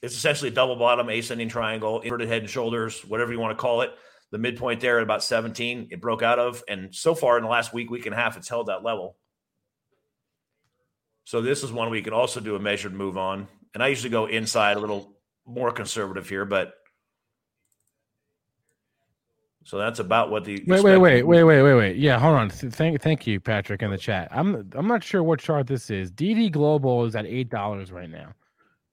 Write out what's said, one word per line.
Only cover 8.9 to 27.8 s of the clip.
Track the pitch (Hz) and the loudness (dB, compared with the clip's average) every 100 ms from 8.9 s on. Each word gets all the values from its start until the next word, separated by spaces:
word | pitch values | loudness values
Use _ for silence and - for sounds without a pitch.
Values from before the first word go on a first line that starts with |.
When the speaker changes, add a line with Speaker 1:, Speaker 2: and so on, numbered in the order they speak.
| 107 90 _ _ _ _ _ _ _ _ _ _ _ _ _ _ _ _ _ _ _ _ _ | -6 -8 _ _ _ _ _ _ _ _ _ _ _ _ _ _ _ _ _ _ _ _ _
Speaker 1:
So | - 117 | -6 -4
this | 120 139 | -2 -4
is | 135 | -4
one | 117 113 | -6 -4
we | 110 | -4
can | 101 | -4
also | 110 127 120 | -2 -2 -4
do | 110 101 | -6 -4
a | |
measured | 104 101 104 | -2 -4 -4
move | 95 98 92 | -8 -6 -4
on. | 95 98 98 _ _ | -6 -6 -10 _ _
And | 104 | -2
I | 135 | -2
usually | 127 120 | -2 -2
go | 113 107 | -2 0
inside | 113 110 113 104 104 | -4 -2 0 2 0
a | |
little | 107 101 98 _ _ _ - | -2 -6 -8 _ _ _ -14
more | 123 123 | -6 -4
conservative | 123 98 117 98 95 90 | -4 -8 -6 -6 -8 -8
here, | 98 | -8
but | 101 98 87 - _ _ _ _ _ _ _ _ _ _ _ _ _ _ _ _ _ _ _ _ _ _ _ _ _ _ _ _ | -2 -2 -2 -10 _ _ _ _ _ _ _ _ _ _ _ _ _ _ _ _ _ _ _ _ _ _ _ _ _ _ _ _
so | - 98 | -12 -6
that's | 110 117 | -6 -4
about | 92 113 87 | 0 0 0
what | 107 | -4
the | 101 | -6
Speaker 2:
Wait, | 101 131 | -8 2
wait, | 185 | 4
Speaker 1:
expected | 202 190 | 8 10
Speaker 2:
wait, | 180 123 | 10 8
wait, | 143 170 | 8 8
wait, | 165 147 | 10 10
wait, | 139 | 10
wait. | 123 101 92 | 8 6 2
Yeah, | 147 120 | 2 4
hold | 151 | 6
on. | 143 104 | 4 2
Th-, | - 131 | -4 -10
thank, | - 160 147 | -2 0 0
thank | 156 156 | 0 -2
you, | - 98 | -2 -4
Patrick, | - 107 - 101 | -2 -2 -2 -6
in | 107 | -4
the | 95 | -4
chat. | - 95 82 | -4 -4 -4
I'm, | 123 190 143 95 | -2 -2 -2 -8
I'm | 123 202 | -6 -2
not | 233 | -2
sure | - 190 | 0 0
what | 165 151 | 0 0
chart | - 151 127 | 0 -2 0
this | 127 - | -4 -4
is. | 98 92 | -6 -6
D | 92 180 | -4 -2
D | 226 220 | 2 0
Global | 151 147 151 135 120 | 2 2 2 2 0
is | 117 | 0
at | 110 107 | -2 -6
eight | 123 123 | -6 -6
dollars | 110 101 101 | -4 -6 -6